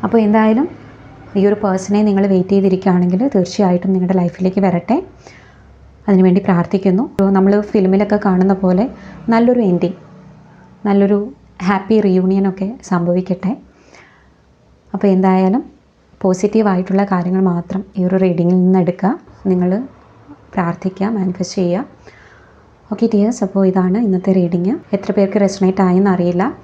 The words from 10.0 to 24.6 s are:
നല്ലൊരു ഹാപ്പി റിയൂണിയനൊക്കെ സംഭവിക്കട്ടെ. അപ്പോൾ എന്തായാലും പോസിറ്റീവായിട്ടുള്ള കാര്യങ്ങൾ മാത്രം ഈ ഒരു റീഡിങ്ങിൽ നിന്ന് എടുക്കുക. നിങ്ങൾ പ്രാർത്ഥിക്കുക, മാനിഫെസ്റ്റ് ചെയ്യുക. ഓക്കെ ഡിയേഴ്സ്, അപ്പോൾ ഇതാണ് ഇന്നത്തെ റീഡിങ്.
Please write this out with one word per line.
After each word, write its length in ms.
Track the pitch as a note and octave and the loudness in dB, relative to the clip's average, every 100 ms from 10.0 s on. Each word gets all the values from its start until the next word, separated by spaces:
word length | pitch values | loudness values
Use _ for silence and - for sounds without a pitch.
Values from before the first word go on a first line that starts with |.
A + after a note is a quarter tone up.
| - - - - - - - - G#3 | -18 -20 -20 -20 -20 -20 -20 -10 -2
നല്ലൊരു 480 | G3+ G3 G3+ G#3 - - - | 2 2 0 -2 -12 -20 -6
ഹാപ്പി 380 | F3+ G3 G3 A3 | -2 -2 0 2
റിയൂണിയനൊക്കെ 720 | G#3 F#3 F#3 G3 G3 F#3+ G3 B3+ | 2 2 2 0 0 -2 -8 -8
സംഭവിക്കട്ടെ. 760 | - F3+ F3 F3 F#3 F3+ F#3+ C4+ - _ _ - - _ _ _ _ _ _ _ _ | -4 -2 0 -2 -2 -4 -4 -6 -12 _ _ -20 -20 _ _ _ _ _ _ _ _
അപ്പോൾ 140 | G3 G3+ | -2 0
എന്തായാലും 560 | F#3 F#3+ F#3 F#3+ A#3 - - _ _ _ _ | 2 2 2 2 0 -4 -18 _ _ _ _
പോസിറ്റീവായിട്ടുള്ള 840 | F#3+ F#3 G#3 A3 G#3 F#3 F#3 F#3+ | -2 0 0 0 0 0 -2 -2
കാര്യങ്ങൾ 380 | G3+ F#3 F3 F#3+ | 0 -2 -2 0
മാത്രം 420 | F#3+ F3 F3 F#3+ G3 - | 0 -2 -4 -8 -8 -4
ഈ 60 | |
ഒരു 140 | F3+ F#3+ | -2 0
റീഡിങ്ങിൽ 380 | F#3 E3+ F3 F#3 | 0 0 2 2
നിന്ന് 240 | F3+ F#3 | 4 2
എടുക്കുക. 400 | F3 F3+ F#3+ E4 - - F#3+ | 0 -2 -4 -4 -10 -8 -2
നിങ്ങൾ 360 | F3+ F3+ G3 C4+ - - - - - - | 0 0 -2 -6 -16 -20 -20 -20 -20 -10
പ്രാർത്ഥിക്കുക, 540 | - E3+ F3 F#3+ F#3 G3 | -6 -6 -4 -8 -6 -4
മാനിഫെസ്റ്റ് 500 | A3 F#3 F3+ F3+ - | -2 -4 -6 -8 -4
ചെയ്യുക. 280 | F3 F#3 C#4+ - - - - - - - _ _ _ | -2 -4 -6 -16 -20 -20 -20 -20 -20 -20 _ _ _
ഓക്കെ 180 | G#3+ A3+ | -4 0
ഡിയേഴ്സ്, 300 | G#3 G#3 A#3+ | 2 0 0
അപ്പോൾ 240 | F#3+ G3 F#3+ | -4 0 0
ഇതാണ് 300 | F#3 F#3 G3 | 2 0 0
ഇന്നത്തെ 340 | A3+ F#3 F#3+ | 0 0 0
റീഡിങ്. 440 | F#3+ F3 F3 | 0 0 0